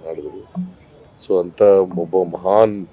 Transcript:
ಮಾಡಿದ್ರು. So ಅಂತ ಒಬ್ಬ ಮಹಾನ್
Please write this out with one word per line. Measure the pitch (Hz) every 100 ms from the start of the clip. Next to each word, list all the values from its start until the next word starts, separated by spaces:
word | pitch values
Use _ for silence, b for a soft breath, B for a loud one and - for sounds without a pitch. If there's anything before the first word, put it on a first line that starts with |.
| 80
ಮಾಡಿದ್ರು. | 80 76 92 110 185 180 - _ _ - _ -
So | 95
ಅಂತ | 87 85 104 98 92 90
ಒಬ್ಬ | 85 92 87 82
ಮಹಾನ್ | 92 104 110 104 85